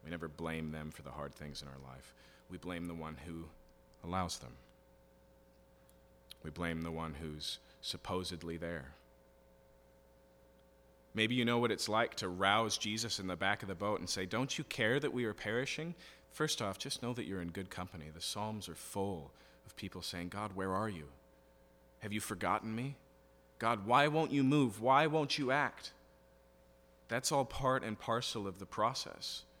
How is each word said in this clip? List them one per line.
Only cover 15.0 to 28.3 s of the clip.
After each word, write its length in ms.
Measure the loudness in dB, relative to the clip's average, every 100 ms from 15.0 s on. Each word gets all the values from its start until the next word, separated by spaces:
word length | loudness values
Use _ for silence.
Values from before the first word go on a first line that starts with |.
that 120 | 2
we 120 | 0
are 100 | -2
perishing?" 600 | -2 -2 0 0 -4 -6 -8 -14 -20 -20
First 320 | -4 -2 0
off, 160 | -2 -4
just 240 | -6 -4
know 100 | -2
that 100 | -4
you're 180 | -4 -4
in 80 | -4
good 200 | -6 -6
company. 380 | -6 -8 -8 -12
The 60 | -6
Psalms 480 | -6 -4 -4 -4 -8
are 80 | -10
full 560 | -6 0 0 -2 -6 -16 -20 -20 -20
of 80 |
people 260 | -10 -10 -8
saying, 280 | -6 -4 -6
"God, 260 | -4 -4
where 180 | -2 0
are 160 | 2 0
you? 200 | -4 -10 -16 -20 -20 -20 -20 -20 -20 -20 -10
Have 120 | -4
you 80 | -2
forgotten 560 | -2 0 2 2 0 -4
me? 180 | -4 -8 -16 -20 -20 -20 -20 -2
God, 280 | 0 2 6
why 200 | 6 8
won't 240 | 4 4
you 140 | 6
move? 360 | 6 8 6 4
Why 280 | 6 8 8
won't 300 | 4 2 2
you 120 | 4
act?" 400 | 4 2 -2 -14 -16 -20 -20 -20 -20 -20 -20 -20 -20 -20 -20 -4
That's 240 | 0 4
all 120 | 4
part 380 | 2 2 4 4
and 160 | 0 -4
parcel 480 | 0 0 0